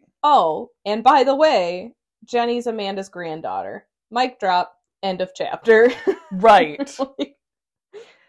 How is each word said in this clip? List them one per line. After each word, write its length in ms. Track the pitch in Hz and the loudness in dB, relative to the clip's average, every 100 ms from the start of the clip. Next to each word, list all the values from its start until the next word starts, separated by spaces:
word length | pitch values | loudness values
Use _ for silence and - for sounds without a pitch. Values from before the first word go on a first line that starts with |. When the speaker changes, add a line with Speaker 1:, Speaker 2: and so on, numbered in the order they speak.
| _ _ | _ _
Speaker 1:
Oh, 460 | 294 262 165 160 240 _ 196 | 2 4 2 -2 -10 _ -8
and 180 | 220 | 0
by 220 | 240 285 262 | 2 4 2
the 100 | 269 | 2
way, 560 | 311 226 175 180 226 _ _ _ | 2 2 -2 -6 -12 _ _ _
Jenny's 440 | - 240 240 240 240 | -6 -4 -2 -4 -6
Amanda's 420 | 220 196 196 190 | -6 -6 -8 -10
granddaughter. 760 | 175 165 160 - 196 180 202 - _ _ | -12 -10 -10 -8 -8 -8 -14 -18 _ _
Mic 300 | 233 262 - | -4 -4 -4
drop. 340 | 190 180 - _ _ _ | -2 -2 -4 _ _ _
End 160 | 196 185 | -8 -6
of 120 | 185 - | -8 -6
chapter. 560 | 165 - - 220 247 254 | -8 -4 4 6 4 2
<laughs> 340 | - - - | -4 -6 -10
Speaker 2:
Right. 480 | 185 226 202 156 147 277 - | 2 6 6 4 -4 -10 -8
Speaker 1:
Like, 200 | 269 - | -10 -8
Speaker 2:
Like, 160 | - _ _ _ _ _ _ 415 - _ | -12 _ _ _ _ _ _ -20 -20 _